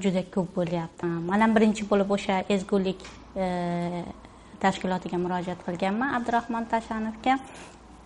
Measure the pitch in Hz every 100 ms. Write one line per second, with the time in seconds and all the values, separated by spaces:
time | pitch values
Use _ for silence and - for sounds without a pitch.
0 | 196 180 180 202 170 185 170 170 165 -
1 | 170 170 170 208 220 208 220 208 202 202
2 | 196 202 - 190 185 202 185 202 190 185
3 | - - - 196 185 180 175 175 175 175
4 | - - - - - - 196 190 185 180
5 | 180 175 180 180 175 175 - 170 190 214
6 | 262 247 240 233 233 226 226 226 - 220
7 | 220 220 254 269 - - - - - -